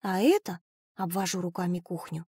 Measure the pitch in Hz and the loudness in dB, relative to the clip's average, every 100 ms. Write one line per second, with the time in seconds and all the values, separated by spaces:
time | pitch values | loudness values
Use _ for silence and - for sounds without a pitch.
0 | 202 185 233 403 - 175 _ _ _ - | -2 2 6 4 2 -10 _ _ _ -6
1 | 185 180 190 185 175 175 175 180 170 170 | -2 0 -2 -2 -4 -2 -2 -2 -4 -10
2 | - 160 165 | -6 -10 -10